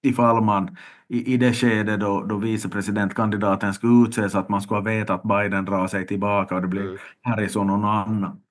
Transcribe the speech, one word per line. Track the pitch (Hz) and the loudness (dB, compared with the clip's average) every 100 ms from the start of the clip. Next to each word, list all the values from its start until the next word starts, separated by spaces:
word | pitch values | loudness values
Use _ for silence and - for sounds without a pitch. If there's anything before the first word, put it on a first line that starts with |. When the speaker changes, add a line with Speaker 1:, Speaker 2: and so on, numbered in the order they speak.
Speaker 1:
ifall | 131 120 120 113 | 0 4 4 4
man | 110 101 92 - - - _ | 2 0 -2 -10 -20 -20 _
i, | 120 123 | -6 0
i | 127 | 2
det | 123 | 2
skede | 117 123 107 107 104 | 4 2 2 2 0
då, | 104 98 | 0 0
då | 98 107 | -2 -4
vicepresidentkandidaten | 113 110 98 101 101 104 101 - 110 104 101 98 101 | -2 -2 -4 -4 -4 -2 -2 0 -2 0 0 0 -2
skulle | 98 117 120 117 | -2 4 6 6
utses, | 117 101 95 | 2 0 -2
att | 92 | -2
man | 98 | -4
skulle | 101 104 | -2 -4
ha | 104 | -2
vetat | 110 101 90 | -2 -2 -4
att | 107 | 0
Biden | 101 104 98 95 | 0 0 -2 -2
drar | 98 92 | -2 -2
sig | 98 92 | -4 -4
tillbaka | 101 101 101 95 92 | -2 0 0 0 -2
och | |
det | 90 | -2
blir | 95 | -4
Speaker 2:
Mm. | 98 95 - - | -6 -10 -16 -10
Speaker 1:
Harris | 123 110 101 104 | -4 -2 -2 0
och | 98 | 0
någon | 101 104 | 0 0
annan. | 104 98 107 92 - _ | 0 0 -2 -4 -8 _